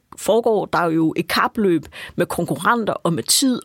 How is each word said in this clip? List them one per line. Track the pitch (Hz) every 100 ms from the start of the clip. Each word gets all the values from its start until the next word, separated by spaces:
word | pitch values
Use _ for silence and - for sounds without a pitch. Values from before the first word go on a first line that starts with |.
| _ -
foregår | - 220 233 208 160
der | 160
jo | 170 160 160 -
et | 165
kapløb | - 233 - 196 165 - - - -
med | 175
konkurrenter | - 175 156 202 240 202
og | - 165
med | 214
tid, | - - 269 240